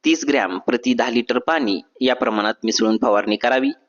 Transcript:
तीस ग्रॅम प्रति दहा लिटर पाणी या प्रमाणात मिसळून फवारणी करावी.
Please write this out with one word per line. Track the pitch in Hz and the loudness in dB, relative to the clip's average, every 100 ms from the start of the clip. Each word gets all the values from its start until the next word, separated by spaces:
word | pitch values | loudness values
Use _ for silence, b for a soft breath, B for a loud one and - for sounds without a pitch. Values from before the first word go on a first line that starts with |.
| 156 | 2
तीस | 160 143 | 0 2
ग्रॅम | 143 95 92 | 0 0 -4
प्रति | - 120 127 | -2 -2 0
दहा | 120 123 | 0 0
लिटर | 120 117 120 | 0 0 -2
पाणी | 139 160 117 92 - - | 0 -2 0 -4 -8 -2
या | 127 123 | 0 0
प्रमाणात | 117 107 104 113 | 0 0 -2 -2
मिसळून | 113 107 110 110 | -4 0 0 2
फवारणी | 123 104 104 104 | 2 2 0 -2
करावी. | 120 131 135 160 | 0 0 0 -4